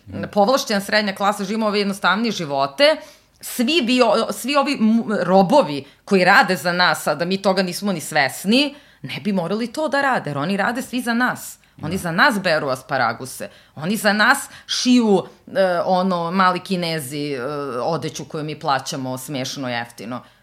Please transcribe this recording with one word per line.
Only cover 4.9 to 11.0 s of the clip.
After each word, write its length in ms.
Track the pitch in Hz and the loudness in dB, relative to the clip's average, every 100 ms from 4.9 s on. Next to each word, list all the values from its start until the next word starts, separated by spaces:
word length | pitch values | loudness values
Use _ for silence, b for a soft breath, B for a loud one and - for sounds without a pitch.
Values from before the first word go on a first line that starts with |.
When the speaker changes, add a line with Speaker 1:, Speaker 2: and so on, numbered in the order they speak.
| 226 - 202 | 2 0 -2
Speaker 2:
robovi 640 | 165 190 180 208 156 143 B B | 4 6 6 4 2 -2 B B
koji 200 | - 196 | 0 4
rade 320 | 175 202 190 185 | 6 6 4 0
za 160 | 180 | -2
nas, 340 | 175 175 151 - | 2 2 2 -2
a 80 | |
da 100 | 147 | -2
mi 120 | 170 190 | -2 0
toga 240 | 202 190 | 0 0
nismo 300 | 185 170 202 | 0 -2 -4
ni 80 | 175 | -4
svesni, 760 | - 156 135 - 185 247 285 B B B | -2 0 0 0 0 2 2 B B B
ne 180 | - 139 | -12 -8
bi 120 | 151 | -2
morali 340 | 190 165 208 233 | -2 -2 -2 -4
to 220 | 302 311 | -4 -2
da 120 | 277 | 0
rade, 300 | 277 233 147 | 0 0 -2
jer 80 | 143 | -4
oni 180 | 156 196 | -2 0
rade 260 | 196 247 | -2 -2
svi 180 | - 247 | -6 -6